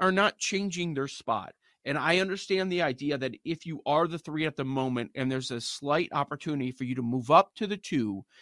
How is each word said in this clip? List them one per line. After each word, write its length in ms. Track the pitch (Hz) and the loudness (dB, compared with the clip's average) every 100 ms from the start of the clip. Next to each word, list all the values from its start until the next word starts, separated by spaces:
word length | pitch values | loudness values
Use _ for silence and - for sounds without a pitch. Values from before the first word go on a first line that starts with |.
are 120 | 185 | 2
not 260 | 185 208 - | 4 2 0
changing 560 | - 196 196 175 175 | -2 -2 -2 -2 -2
their 140 | 139 139 | -2 -4
spot. 440 | - - 110 90 - _ _ | -6 -2 -2 -4 -14 _ _
And 140 | 127 143 | -4 0
I 220 | 147 175 | 2 2
understand 500 | 190 196 - 190 185 | 2 -2 0 0 0
the 120 | 175 | 0
idea 360 | 156 131 143 139 | 0 0 -2 -2
that 160 | 127 113 | -4 -6
if 220 | - 160 170 | -6 -6 -6
you 160 | 156 | -6
are 220 | 131 151 170 | 2 2 2
the 120 | 165 | -2
three 280 | - 151 156 | -6 -2 -2
at 100 | 147 | -2
the 80 | |
moment 460 | 131 135 131 123 117 | -2 0 0 0 -4
and 160 | 135 131 | -2 -2
there's 200 | 131 131 | -2 -4
a 100 | 120 | -6
slight 480 | - - 143 156 175 | -6 -6 0 0 2
opportunity 600 | 147 143 143 160 147 127 | -2 -2 -4 -4 -2 -2
for 120 | 123 | -4
you 100 | 127 | -4
to 80 | 127 | -2
move 280 | 117 127 120 | 0 0 6
up 240 | 165 196 - | 8 8 0
to 100 | 208 | -4
the 100 | 208 | -4
two 480 | - 147 107 98 - _ | -2 0 0 -2 -8 _